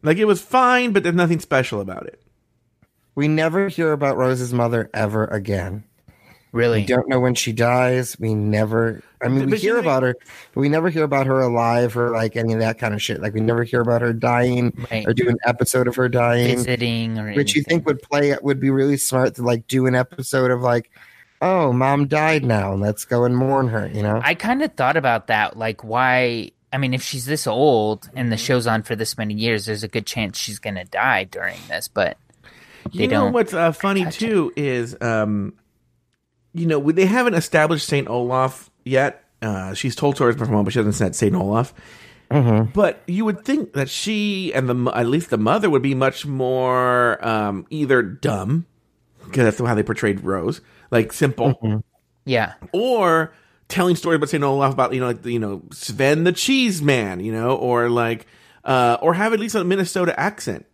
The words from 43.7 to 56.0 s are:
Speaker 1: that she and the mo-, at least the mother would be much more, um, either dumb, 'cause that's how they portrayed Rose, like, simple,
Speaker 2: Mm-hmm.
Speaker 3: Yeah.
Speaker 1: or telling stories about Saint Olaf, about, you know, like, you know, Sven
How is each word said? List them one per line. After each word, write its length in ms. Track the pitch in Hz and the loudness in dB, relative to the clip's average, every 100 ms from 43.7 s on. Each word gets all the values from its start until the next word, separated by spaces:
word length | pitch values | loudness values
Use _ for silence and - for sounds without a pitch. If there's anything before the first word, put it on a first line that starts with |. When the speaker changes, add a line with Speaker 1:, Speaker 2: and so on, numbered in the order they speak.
Speaker 1:
that 160 | 143 131 | -4 -4
she 640 | - - 214 208 196 185 | -4 -4 -2 -2 -2 -4
and 140 | - 131 | -2 -2
the 60 | |
mo-, 180 | 123 120 | 0 0
at 120 | - 120 | 0 0
least 240 | 143 165 | 0 0
the 80 | 113 | -2
mother 320 | 110 156 208 | 0 2 2
would 100 | 143 | 2
be 140 | 135 | 2
much 320 | 135 131 - 147 | 0 0 -2 -8
more, 920 | 135 127 131 127 127 127 123 120 110 117 | -4 -2 0 0 2 2 2 2 0 -2
um, 380 | 110 104 98 85 | -2 -2 -4 -8
either 320 | 156 143 131 | -6 2 2
dumb, 640 | 104 127 - 107 92 156 170 _ _ _ _ _ | 2 -4 -4 -2 -2 -2 -4 _ _ _ _ _
'cause 220 | - 139 | -8 2
that's 140 | 117 104 | 2 2
how 140 | 120 | 0
they 80 | 107 | 0
portrayed 380 | 104 110 107 98 | 0 0 0 -2
Rose, 360 | - 95 87 151 _ _ _ | -2 -2 -4 -6 _ _ _
like, 240 | 120 - | 0 0
simple, 400 | - 143 - 123 127 | 0 0 2 0 0
Speaker 2:
Mm-hmm. 160 | 110 107 - _ _ _ - | 0 -2 -4 _ _ _ -2
Speaker 3:
Yeah. 260 | 123 107 - - | -2 -2 -6 -6
Speaker 1:
or 600 | 180 247 240 185 160 156 _ _ _ _ | -2 0 2 4 2 0 _ _ _ _
telling 280 | - 180 175 | 0 2 2
stories 200 | 170 160 | 2 0
about 120 | 147 | 0
Saint 160 | 156 | 0
Olaf, 300 | 143 139 135 | 0 2 0
about, 180 | 139 127 | 2 0
you 80 | 127 | 0
know, 60 | 127 | -2
like, 180 | 120 | -4
you 140 | 123 120 | -4 -4
know, 240 | 107 98 - | -4 -8 -12
Sven 520 | - - 104 | -14 -12 0